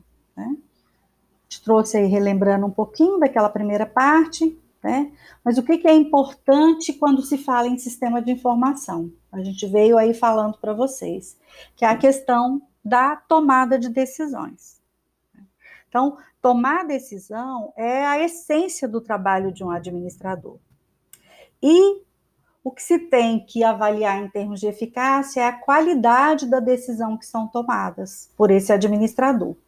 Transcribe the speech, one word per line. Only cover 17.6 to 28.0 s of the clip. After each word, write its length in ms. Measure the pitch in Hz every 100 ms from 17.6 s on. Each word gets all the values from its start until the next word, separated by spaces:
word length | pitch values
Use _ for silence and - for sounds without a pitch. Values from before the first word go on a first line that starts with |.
| 208 -
é 300 | 233 254 285
a 180 | 294
essência 640 | 330 330 - 302 359 - 247
do 140 | 226
trabalho 500 | 226 208 190 190 190
de 120 | 175
um 60 | 185
administrador. 880 | 175 180 175 175 - 190 185 - - _ _ _ _ _ - _ _ - -
E 400 | 277 339 392 403 _ _ _ _ _ _
o 80 | 262
que 120 | 247
se 160 | - 339
tem 400 | 339 254 233 226
que 240 | - 233
avaliar 580 | 226 208 214 214 214 196
em 80 | 202
termos 300 | 208 208 202
de 80 | 208
eficácia 720 | 208 233 247 254 269 269 -
é 60 | 240
a 100 | 247
qualidade 880 | - 285 330 302 233 247 285 302 262
da 140 | 254
decisão 580 | 233 254 247 226 226 220
que 80 | -
são 220 | 226 220
tomadas 800 | 240 240 220 190 175